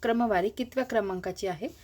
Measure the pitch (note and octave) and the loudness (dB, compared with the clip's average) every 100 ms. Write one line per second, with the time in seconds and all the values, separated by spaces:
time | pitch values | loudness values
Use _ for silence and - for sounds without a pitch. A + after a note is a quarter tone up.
0 | A#3 A#3 A#3 F#3 G3+ - A#3+ C4 C4 A#3 | 2 2 4 4 2 -2 -4 -2 0 0
1 | G3 F#3 F#3 - F#3+ E3 B3 - | 0 -2 -6 -4 -4 -4 -8 -10